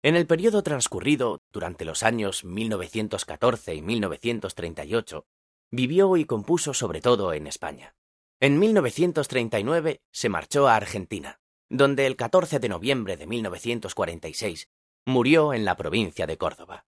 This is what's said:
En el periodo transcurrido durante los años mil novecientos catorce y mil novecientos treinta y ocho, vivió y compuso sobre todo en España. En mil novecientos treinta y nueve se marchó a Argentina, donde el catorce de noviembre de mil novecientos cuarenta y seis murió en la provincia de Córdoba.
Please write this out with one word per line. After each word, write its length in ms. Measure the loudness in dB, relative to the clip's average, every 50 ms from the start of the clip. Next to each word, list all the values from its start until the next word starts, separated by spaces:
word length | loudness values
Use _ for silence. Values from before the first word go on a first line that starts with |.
En 140 | 4 4 4
el 100 | 4 4
periodo 360 | 2 0 2 2 2 2 2
transcurrido 800 | 0 0 -2 -2 -2 -4 -4 -2 2 2 2 2 2 -2 -2 -4 _ _
durante 320 | _ -8 -8 -8 -8 -8 -8
los 180 | -8 -6 0
años 400 | 0 0 0 2 -2 -4 -4 -6
mil 280 | -10 -8 -6 -4 -4 -2
novecientos 560 | -4 -4 -6 -6 -4 -4 -4 -4 -4 -6 -6
catorce 480 | -8 -6 0 0 0 0 0 -6 -8 -8
y 80 | -8
mil 180 | -4 -4 -2 -2
novecientos 540 | -2 -2 -4 -4 -4 -4 -4 -4 -6 -8 -8
treinta 280 | -8 -8 -8 -8 -10
y 120 | -8 -2 -4
ocho, 320 | -4 -4 -4 -12 -14 _ _ _ _ _ _ _ _ _ _
vivió 460 | -2 -2 0 2 4 4 6 6 6
y 80 | 2 2
compuso 480 | 0 -2 -4 0 0 0 0 0 -2
sobre 300 | -4 -4 -4 -4 -4 0
todo 320 | 4 4 4 4 2 -2 -2
en 120 | -4 -6
España. 480 | -8 -10 -10 -10 -10 -10 -12 -18 -20 _ _ _ _ _ _ _ _ _ _
En 180 | 2 4 6 6
mil 140 | 4 4
novecientos 560 | 4 4 2 0 0 0 0 2 2 -2 -4 0
treinta 320 | -2 -2 -2 0 -2 -2
y 40 | 0
nueve 360 | 0 -2 0 0 -2 -4 -6 _ _
se 200 | _ -4 -2 -2
marchó 380 | -2 -2 -4 _ 2 4 6 6
a 80 | 6
Argentina, 680 | 4 2 -2 -6 -8 -8 _ -8 -10 -10 -12 -16 _ _ _ _ _ _ _
donde 380 | 2 4 4 4 4 2 2
el 100 | 0 0
catorce 420 | -2 -2 4 4 4 4 4 -2 -2
de 120 | -2 -2
noviembre 480 | -4 -2 0 0 0 0 -2 -6 -6 -8
de 80 | -8
mil 160 | -8 -6 -6
novecientos 520 | -6 -6 -8 -6 -4 -4 -4 -4 -6 -8 -4
cuarenta 320 | -4 -4 -4 -4 -8 -10
y 60 | -10
seis 380 | -8 -6 -6 -6 -6 -8 -14 _ _ _ _ _ _ _ _
murió 480 | 2 2 4 6 6 6 6 6 4
en 140 | 2 0 0
la 100 | 0 0
provincia 500 | -2 -2 -2 0 0 0 -2 -2 -6 -4
de 120 | -4 -4 -4
Córdoba. 480 | -4 -4 -4 -6 -18 -18 -18 -20 _ _